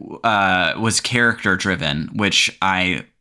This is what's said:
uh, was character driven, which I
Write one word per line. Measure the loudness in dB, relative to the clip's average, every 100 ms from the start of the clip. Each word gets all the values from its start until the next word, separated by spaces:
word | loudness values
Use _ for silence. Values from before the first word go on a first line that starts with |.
| -16 -4
uh, | 0 2 2 2 0 0
was | 0 0
character | -2 0 2 2 0
driven, | 0 0 -2 -2 -2 -4
which | -2 0 2 0 0
I | 0 2 0 -2 -6 _